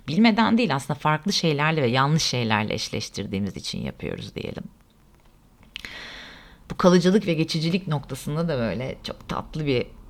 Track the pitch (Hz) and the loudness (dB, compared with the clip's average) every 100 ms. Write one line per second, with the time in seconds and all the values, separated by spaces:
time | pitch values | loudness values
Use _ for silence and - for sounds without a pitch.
0 | - 165 233 214 220 226 214 135 - 143 | -2 4 6 6 4 4 2 0 -2 -2
1 | 156 151 196 - 165 143 151 160 120 131 | 0 0 0 0 2 2 2 2 2 4
2 | 139 160 - 123 113 107 107 - - - | 4 4 2 0 2 2 0 -4 -4 -6
3 | - - 101 95 101 - - - 65 - | -8 -8 -6 -4 -4 -6 -10 -8 -8 -8
4 | - 50 - - - - - - _ _ | -8 -8 -10 -10 -8 -10 -12 -18 _ _
5 | _ _ _ _ _ _ - - - - | _ _ _ _ _ _ -20 -16 -14 -14
6 | - - - - - - - - 185 180 | -16 -16 -18 -20 -20 -18 -12 2 6 6
7 | 180 208 170 156 160 160 165 185 180 147 | 6 4 2 0 0 -2 -2 -2 -2 -4
8 | - 139 - 151 170 135 113 95 131 - | -4 -8 -4 -2 -2 -2 -2 -4 -6 -8
9 | - - - - - 156 143 123 - - | -12 -12 -8 -6 -6 -4 0 0 -2 -10